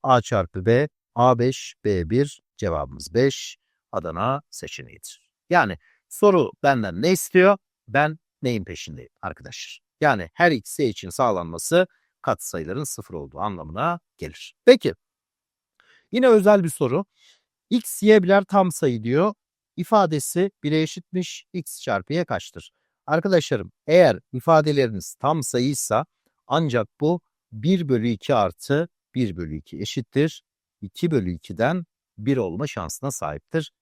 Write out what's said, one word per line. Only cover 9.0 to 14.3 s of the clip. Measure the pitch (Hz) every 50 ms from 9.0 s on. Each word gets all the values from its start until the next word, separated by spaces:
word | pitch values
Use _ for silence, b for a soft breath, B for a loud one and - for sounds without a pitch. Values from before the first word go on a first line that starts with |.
| 60 - _ _
arkadaşlar? | - 92 80 - - - - - - - - - _ _ _ _
Yani | 156 147 127 101 87 82 _
her | - 175 175
x, | 151 113 - - - -
y | 147 117
için | 98 - - 90
sağlanması | - - 131 120 101 90 85 80 85 85 - - 160 175 185 _ _ _ _ _ _ _
katsayıların | - - 107 - - - - 87 80 76 95 135 151
sıfır | - - - - - 90
olduğu | 80 71 67 - 82
anlamına | 98 107 98 87 80 78 82 104 139 170 175 170 _ _ _ _
gelir. | - -